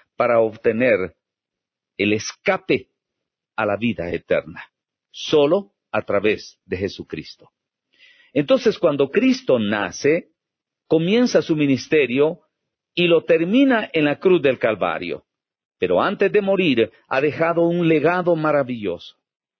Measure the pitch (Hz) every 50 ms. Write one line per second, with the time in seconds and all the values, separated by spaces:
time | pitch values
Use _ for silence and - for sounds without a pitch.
0 | _ _ _ - 123 120 117 117 113 110 107 - - 120 110 113 131 127 104 90
1 | 92 90 - _ _ _ _ _ _ _ _ _ _ _ _ _ _ _ _ -
2 | 104 104 107 107 - - - _ _ 202 190 185 - - - - - _ _ _
3 | _ _ _ _ _ _ _ _ _ _ _ 107 107 104 101 104 117 117 101 -
4 | 85 87 85 85 - - 90 78 - 80 87 - - - _ _ _ _ _ _
5 | _ _ - - - - 156 151 143 143 180 202 196 - _ _ _ _ - 107
6 | - - 101 98 95 110 95 - - - - _ _ 92 95 87 101 90 - -
7 | 85 - - 76 71 - - _ _ _ _ _ _ _ _ _ _ _ _ _
8 | - _ _ _ _ _ - 139 143 139 269 - - 220 - - 180 156 143 135
9 | 139 139 - 208 247 262 247 - - - 131 117 104 101 110 104 98 90 - -
10 | - 147 160 175 - _ _ _ _ _ _ _ _ _ _ _ _ _ 160 165
11 | 165 180 214 240 247 247 - 165 151 - 160 151 147 139 131 117 - - 156 151
12 | 135 117 123 139 147 160 180 - _ _ _ _ _ _ _ _ _ _ _ 170
13 | 175 170 165 156 160 - 170 160 170 180 220 269 285 269 247 214 - - - 160
14 | 147 147 139 - - 190 180 165 139 135 120 - - 113 110 87 92 85 80 80
15 | 90 82 69 67 - _ _ _ _ _ _ _ _ _ _ _ 92 87 87 92
16 | 127 185 202 - 202 190 160 208 196 196 196 185 190 151 123 113 110 - - _
17 | _ _ 131 135 147 147 - - 165 170 170 170 170 170 170 175 170 160 156 151
18 | 135 170 175 185 170 180 170 156 156 156 147 143 135 123 123 113 101 90 85 87
19 | - - - _ _ _ _ _ _ _ _